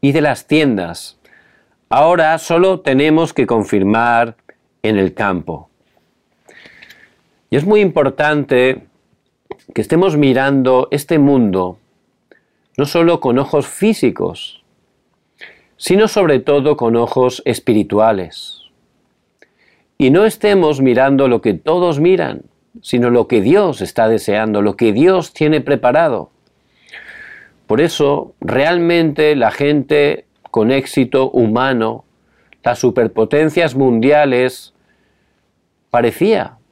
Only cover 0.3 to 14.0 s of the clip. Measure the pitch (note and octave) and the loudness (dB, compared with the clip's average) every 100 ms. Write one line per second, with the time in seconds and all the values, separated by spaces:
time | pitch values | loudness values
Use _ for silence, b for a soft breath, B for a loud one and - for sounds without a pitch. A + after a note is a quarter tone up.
0.3 | - - D3+ D3 G2+ F2 E2+ - _ b | -4 -2 0 0 -2 -6 -12 -18 _ b
1.3 | b b b b b - B2 D#3+ F3 D#3 | b b b b b -4 0 2 2 0
2.3 | D#3+ - E3 F#3+ F#3 C#3+ C3 D#3 D#3+ D#3+ | 0 -2 0 2 0 -2 0 2 0 0
3.3 | - A2+ A#2 G2 G#2 F#2+ A2 A#2+ A#2 A#2 | -2 -2 -2 -2 -2 0 0 2 0 -2
4.3 | - _ _ _ _ A2 G#2 F#2+ - G#2 | -6 _ _ _ _ -2 0 -2 -2 -4
5.3 | F2+ D#2+ D#2 - _ _ _ _ _ _ | -4 -8 -14 -14 _ _ _ _ _ _
6.3 | _ B B B B B B B B B | _ B B B B B B B B B
7.3 | _ - C3+ F3 G#3+ F#3+ D#3+ C3+ - D3+ | _ -4 -4 2 2 2 0 -2 0 -2
8.3 | D3+ C3+ B2+ B2+ C3 - _ _ _ _ | -2 0 2 2 -2 -10 _ _ _ _
9.3 | _ - - _ - G#2+ E3 F#3+ D3+ C#3 | _ -20 -20 _ -8 -2 0 0 2 2
10.3 | B2+ C3+ C#3 B2+ C3 C3+ D3 - D#3+ C#3+ | 2 0 0 2 2 2 -2 -2 2 4
11.3 | C#3 G#2+ F#2 F2+ F2+ _ _ _ _ _ | 4 2 0 -4 -8 _ _ _ _ _
12.3 | b b b _ - C#3+ E3+ E3+ E3+ C3 | b b b _ -6 -2 0 2 0 0
13.3 | B2+ C#3+ D3+ - - G#3+ G#3 | -2 0 -2 -4 -2 -2 0